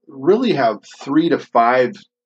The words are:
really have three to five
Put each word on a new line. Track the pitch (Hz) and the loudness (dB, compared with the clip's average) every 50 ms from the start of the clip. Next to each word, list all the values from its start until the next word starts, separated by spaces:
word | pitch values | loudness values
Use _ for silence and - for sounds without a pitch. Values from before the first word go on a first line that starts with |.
| _ - | _ -20
really | - 135 135 160 196 233 254 226 165 | -18 -4 0 2 2 2 2 -2 0
have | 143 127 113 107 98 _ - - - | 0 0 -2 -2 -4 _ -20 -20 -18
three | - 139 139 151 165 170 | -10 -2 -2 0 0 0
to | 139 123 | -2 -2
five | - _ _ 120 117 117 127 127 127 117 101 - - _ _ _ _ | -4 _ _ 2 2 2 2 0 0 -2 -4 -12 -20 _ _ _ _